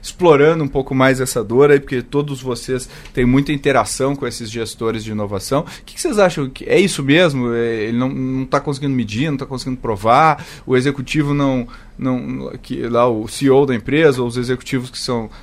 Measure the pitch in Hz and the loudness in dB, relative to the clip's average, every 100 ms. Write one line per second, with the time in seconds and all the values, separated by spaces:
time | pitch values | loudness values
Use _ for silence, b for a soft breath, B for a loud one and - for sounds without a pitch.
0 | - - 180 139 151 165 143 143 131 131 | -14 0 4 6 6 4 -2 -4 -2 2
1 | 131 131 127 127 104 120 143 143 139 127 | 2 2 -2 -4 0 4 6 6 2 -6
2 | 117 143 147 135 131 120 - 127 - B | -4 -4 -4 -6 -8 -8 -6 -6 -8 B
3 | B - 123 131 143 143 143 131 104 - | B 0 2 4 2 -2 2 2 0 -2
4 | 135 139 123 - 113 117 110 - 113 113 | -2 -2 -6 -8 -10 -8 -8 -4 -4 -4
5 | 110 107 101 98 - 135 - - - - | -6 -6 -4 -6 -2 -4 -4 -12 -18 -6
6 | - 214 185 165 135 - - 143 196 - | -2 2 2 2 -6 -6 0 2 2 0
7 | 135 156 180 139 120 117 117 113 107 117 | 2 4 4 2 -2 0 0 -2 -2 -2
8 | 131 135 131 131 131 139 151 131 143 131 | -2 -4 -4 -4 -2 -4 -2 -4 -2 -2
9 | 107 104 160 139 120 127 135 127 117 101 | -2 -2 -2 -4 -6 -8 -8 -6 -4 -2
10 | 110 131 160 143 B B - 127 131 135 | 4 4 4 2 B B 0 2 2 -2
11 | 123 151 143 143 139 131 120 B B - | -4 -2 0 0 0 -2 -4 B B -8
12 | 131 127 - 131 - 127 - 131 120 117 | -4 -4 -6 -10 -10 -12 -10 -8 -2 2
13 | 123 110 113 - 139 135 143 120 - 143 | 2 0 -4 0 4 4 4 0 0 4
14 | 160 127 123 120 123 123 - 135 123 - | 4 4 -2 -2 -2 -4 -4 -6 -6 -10
15 | - 120 110 B | -6 -4 -6 B